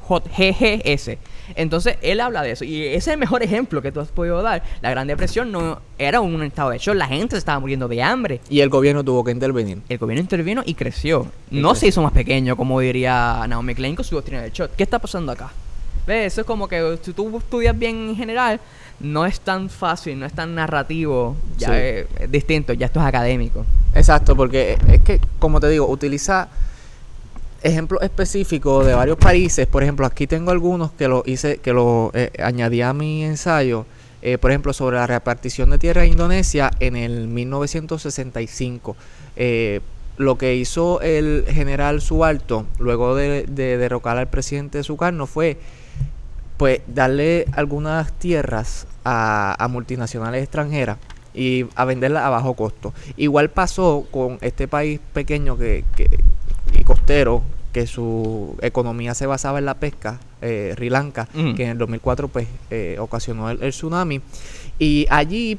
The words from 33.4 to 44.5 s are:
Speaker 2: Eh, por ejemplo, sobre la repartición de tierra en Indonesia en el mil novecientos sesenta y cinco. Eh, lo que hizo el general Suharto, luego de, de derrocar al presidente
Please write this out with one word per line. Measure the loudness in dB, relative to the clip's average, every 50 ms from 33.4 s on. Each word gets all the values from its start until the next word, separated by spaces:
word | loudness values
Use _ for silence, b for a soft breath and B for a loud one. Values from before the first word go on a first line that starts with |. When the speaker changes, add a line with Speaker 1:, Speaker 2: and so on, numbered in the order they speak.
| -2 0 0 2 2 0 0 -2 -6 B B B B B B B
Speaker 2:
Eh, | -4 -2 0
por | 2 2 2
ejemplo, | 2 2 0 -4 -4
sobre | -2 -2 -2 0
la | 0 0
repartición | 0 -2 -2 -2 -4 -4 -4 -6 -6 0 2 2 4
de | 4
tierra | 4 4 6 6 6 8
en | 8 8
Indonesia | 6 6 4 4 4 2 2 2 2 0 0 2 0
en | 0 0 0
el | -2 -4 -4 -4 -4 -6
mil | -4 -4 -4 -4 -4
novecientos | -4 -4 -4 -4 -4 -6 -6 -6 -8 -8 -6
sesenta | -8 -8 -8 -8 -8 -8 -8
y | -8
cinco. | -8 -8 -8 -8 -8 -8 -10 -12 -12 -14 B B B B B B B -6
Eh, | -2 -2 0 0 0 0 -2 -4 -4 -6 -10 -12 -12 -12 -12 -6
lo | 0 0 0 2
que | 2 0 0 0
hizo | 0 -2 -2 -2 0 0 0 0 0
el | 0 0 0 0 0 0 0 0 2 2
general | 4 2 2 2 0 0 0 0 0 0
Suharto, | 0 0 2 2 2 2 2 0 -2 -4 -4 -4 -2 -4 -2 -2
luego | 0 0 0 0 0 0 0
de, | 0 0 0 -2 -4 -4
de | -6 -4 -4 -2 -2 0
derrocar | 0 -2 -2 -2 -4 -4 -2 -2
al | -2 -2
presidente | -2 -2 -4 -2 -4